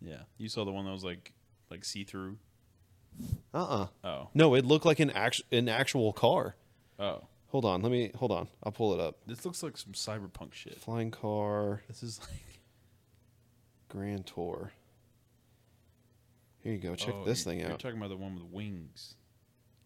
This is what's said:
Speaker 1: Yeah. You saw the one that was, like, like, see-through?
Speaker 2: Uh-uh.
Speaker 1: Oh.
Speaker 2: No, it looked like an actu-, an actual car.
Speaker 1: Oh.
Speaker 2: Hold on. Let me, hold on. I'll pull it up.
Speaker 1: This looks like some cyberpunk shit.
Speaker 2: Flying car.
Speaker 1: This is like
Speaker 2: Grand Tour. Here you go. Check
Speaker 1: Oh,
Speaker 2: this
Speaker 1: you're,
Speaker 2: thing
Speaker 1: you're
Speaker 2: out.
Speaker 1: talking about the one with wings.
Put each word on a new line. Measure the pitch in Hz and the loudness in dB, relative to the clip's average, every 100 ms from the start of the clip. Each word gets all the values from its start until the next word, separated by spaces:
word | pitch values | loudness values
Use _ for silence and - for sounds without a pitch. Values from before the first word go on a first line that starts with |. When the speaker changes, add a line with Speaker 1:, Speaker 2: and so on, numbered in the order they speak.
Speaker 1:
Yeah. | 85 73 - - | -14 -12 -14 -10
You | 110 | -6
saw | 113 | -2
the | 101 | -2
one | 98 98 | -2 -6
that | |
was, | 95 | -6
like, | 92 87 - - _ _ _ | -6 -8 -12 -20 _ _ _
like, | 87 | -12
see-through? | - 101 98 95 95 107 - _ _ _ _ _ _ - - - - | -8 -8 -6 -6 -8 -10 -16 _ _ _ _ _ _ -12 -8 -8 -4
Speaker 2:
Uh-uh. | 151 175 117 92 - | -2 0 0 -2 -6
Speaker 1:
Oh. | 92 69 - | -8 -6 0
Speaker 2:
No, | 147 160 | 6 8
it | 127 | 8
looked | 127 156 165 | 8 6 6
like | 151 | 6
an | 147 | 4
actu-, | 98 113 - - | 4 2 0 2
an | 120 120 | 2 4
actual | 113 135 135 107 | 4 2 4 2
car. | - 120 175 - - _ _ _ - | 6 6 6 2 -6 _ _ _ -6
Speaker 1:
Oh. | 98 76 - _ _ | -4 -4 -10 _ _
Speaker 2:
Hold | 135 | 2
on. | 113 90 | 4 4
Let | 113 | 4
me, | 123 110 | 2 0
hold | 113 123 | 0 0
on. | 90 87 - | 0 -2 -8
I'll | 107 | -8
pull | 101 110 | 0 2
it | 87 | 2
up. | 82 - - | 0 -4 -12
Speaker 1:
This | 120 | -10
looks | 180 170 | -8 -6
like | 160 - | -8 -8
some | - | -10
cyberpunk | - - 107 95 - - | -8 -6 -6 -8 -12 -14
shit. | - - - | -14 -16 -12
Speaker 2:
Flying | - 117 113 | -4 -2 -2
car. | 113 110 104 104 104 104 101 - | -2 -2 0 2 2 0 -2 -8
Speaker 1:
This | 113 | -12
is | 120 110 | -12 -10
like | - - - - _ _ _ _ _ _ _ _ _ _ _ _ - | -12 -12 -14 -20 _ _ _ _ _ _ _ _ _ _ _ _ -14
Speaker 2:
Grand | 98 101 101 92 | -8 -6 -6 -6
Tour. | - 85 90 101 - _ _ _ _ _ _ _ _ _ _ _ _ _ _ _ _ _ _ | -6 -6 -6 -8 -14 _ _ _ _ _ _ _ _ _ _ _ _ _ _ _ _ _ _
Here | 113 | -6
you | 104 | -4
go. | 87 | -4
Check | 87 - 101 | -4 -4 -4
Speaker 1:
Oh, | |
Speaker 2:
this | 95 123 | -2 -2
Speaker 1:
you're, | 95 | -2
Speaker 2:
thing | 87 | -4
Speaker 1:
you're | 85 | -4
Speaker 2:
out. | 80 | -6
Speaker 1:
talking | 127 113 | -6 -8
about | 101 | -8
the | 92 | -8
one | 98 92 | -8 -10
with | |
wings. | 85 92 107 92 78 - - - _ _ _ _ _ _ | -10 -10 -8 -8 -12 -16 -20 -20 _ _ _ _ _ _